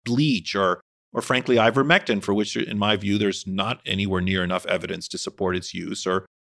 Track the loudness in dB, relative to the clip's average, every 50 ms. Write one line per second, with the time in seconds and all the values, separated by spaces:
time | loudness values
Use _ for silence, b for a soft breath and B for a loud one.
0 | -4 -2 2 2 2 2 2 0 -2 -2 0 2 2 2 2 0 _ _ _ _
1 | _ _ -6 -4 -2 0 0 0 2 4 4 6 6 6 6 4 4 4 4 2
2 | 2 2 -2 0 0 0 0 0 0 -2 -2 -4 -4 -4 -2 0 0 2 2 0
3 | 0 0 2 2 2 0 0 -2 -6 -6 -4 -2 -2 -2 -4 -6 -6 -4 -2 -2
4 | 0 0 0 0 0 0 0 0 0 0 -2 -2 -2 -2 -2 -2 -2 -6 -8 -8
5 | -8 -10 -10 -8 -8 -8 -6 -4 -2 -2 -2 -2 -4 -8 -10 -8 -8 -8 -8 -6
6 | -2 -2 -2 -2 -4 -6 _ _ _